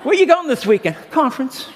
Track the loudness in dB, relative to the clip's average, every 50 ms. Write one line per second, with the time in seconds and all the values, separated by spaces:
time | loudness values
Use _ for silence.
0 | -2 -2 2 2 4 4 4 2 2 -4 -4 -4 0 0 0 0 0 -4 -8 -8
1 | -16 -6 -2 -2 -2 -2 -2 -6 -8 -8 -8 -14 -18 -20 -20